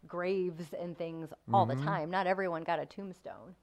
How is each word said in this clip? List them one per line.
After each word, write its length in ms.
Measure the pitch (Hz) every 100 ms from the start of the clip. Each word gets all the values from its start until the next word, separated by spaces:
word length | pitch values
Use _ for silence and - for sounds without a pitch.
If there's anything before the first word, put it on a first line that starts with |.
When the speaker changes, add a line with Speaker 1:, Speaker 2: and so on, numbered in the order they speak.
| 160
Speaker 1:
graves 600 | 175 180 190 180 165 165 -
and 180 | 175 160
things 340 | 165 165 160 - -
all 140 | 196 175
the 80 |
Speaker 2:
Mm-hmm. 100 | 131
Speaker 1:
time. 260 | 143 196 156
Not 160 | 185 180
everyone 340 | 190 185 165
got 160 | 165 165
a 80 | 143
tombstone. 680 | - 196 180 - 101 113 185